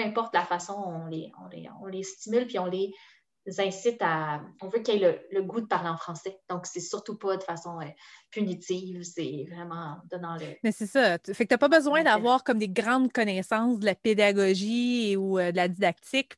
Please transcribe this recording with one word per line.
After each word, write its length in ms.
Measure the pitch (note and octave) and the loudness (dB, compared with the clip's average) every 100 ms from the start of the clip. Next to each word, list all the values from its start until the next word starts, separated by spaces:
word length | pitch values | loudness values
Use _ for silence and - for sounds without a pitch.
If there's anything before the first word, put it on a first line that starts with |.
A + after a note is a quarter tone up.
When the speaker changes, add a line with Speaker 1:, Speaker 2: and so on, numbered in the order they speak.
Speaker 1:
importe 320 | A3 A3 A3+ | 0 -2 0
la 100 | F3 | 0
façon, 300 | F3 F#3 - | 0 -2 -4
on 320 | G3+ F#3+ E3 E3 | -8 -8 -8 -8
les, 260 | D#3+ - - | -8 -10 -14
on 60 | F#3 | -18
les, 180 | E3+ - - | -16 -16 -16
on 60 | G3 | -10
les 160 | F#3 | -8
stimule 440 | F#3+ - - A#3 B3 | -10 -12 -2 0 0
puis 120 | G3+ | -2
on 80 | F3+ | -2
les 260 | F#3 G3 - - _ _ _ - F#3+ | -2 -4 -6 -20 _ _ _ -10 -2
incite 380 | G3 F#3 A#3+ A3+ | -2 0 -2 0
à, 400 | F3+ D#3+ D#3 D3 - - | 0 0 -2 -6 -8 -14
on 80 | F#3+ | -4
veut 120 | A3+ | -4
qu'ils 220 | A3+ G#3 | 0 4
aient 100 | F#3 D#3+ - | 4 2 -2
le, 60 | G3 | -4
le 20 | |
goût 200 | F#3+ A3 | -2 -4
de 40 | A3 | -2
parler 220 | F#3 E3+ | -2 -2
en 80 | E3 | -4
français. 420 | - E3 G3 G3 - | -8 -10 -10 -12 -8
Donc, 160 | F3+ E3+ | -8 -8
c'est 140 | F3+ | -10
surtout 360 | - - - G3+ | -8 -8 -8 -6
pas 220 | G3 F#3+ | -2 -2
de 40 | |
façon, 380 | F#3+ E3+ F3 E3+ | -4 -8 -8 -10
euh, 60 | D3 - - - _ | -12 -14 -20 -20 _
punitive, 720 | - G3+ F3 - F#3 F#3 F3+ | -2 -2 -2 -4 -4 -6 -10
c'est 440 | F3 - C#3+ D3 C3+ | -10 -8 -6 -6 -8
vraiment 460 | E3+ F3 E3 D#3+ D3 - | -10 -10 -10 -10 -12 -12
donnant 240 | F3+ F3 E3 | -10 -8 -8
le 100 | D#3 - | -10 -6
Speaker 2:
Mais 100 | A3+ | -4
c'est 140 | G#3 G#3+ | -2 -2
ça. 320 | C4+ A#3 E3+ | 2 4 2
Tu, 140 | - | -2
fait 120 | G3 | -2
que 40 | A#3 | 2
t'as 100 | B3 | 4
pas 100 | C#4 | 6
besoin 320 | D#4+ C#4+ D4+ | 6 6 4
Speaker 1:
Exact. 120 | D#4+ | 4
Speaker 2:
d'avoir 320 | G#3+ A#3 B3+ | 4 6 2
comme 140 | - A#3 | 4 0
des 100 | G#3 | 0
grandes 420 | F#3 G#3+ B3+ B3+ | 0 2 2 2
connaissances 680 | - G#3+ F#3+ F#3 A3 A#3+ A#3 | 2 0 0 0 0 2 2
de 80 | G#3 | 2
la 80 | |
pédagogie 1200 | F#3 A3+ G#3+ G3+ G3+ G3 F#3+ G#3 A#3 B3 B3 G#3+ G3 | 2 2 4 6 6 4 4 2 0 2 2 2 0
ou, 220 | F#3+ F#3+ | 0 0
euh, 120 | F3+ | 2
de 40 | F3 | 2
la 120 | F3+ | 0
didactique 680 | F3+ F#3+ E3+ - C4+ - | 2 0 0 -2 -2 -2